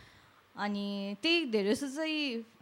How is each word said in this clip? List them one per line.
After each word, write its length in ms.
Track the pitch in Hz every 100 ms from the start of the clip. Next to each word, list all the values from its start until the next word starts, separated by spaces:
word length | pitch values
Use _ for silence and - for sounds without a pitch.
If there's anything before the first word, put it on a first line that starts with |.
| - - - - _ -
अनि 580 | 208 202 202 202 196 202
त्यही 240 | 320 339 302
धेरै 280 | 220 196
जस्तो 140 | 214 277
चाहिँ 580 | 269 320 311 285 233 220 -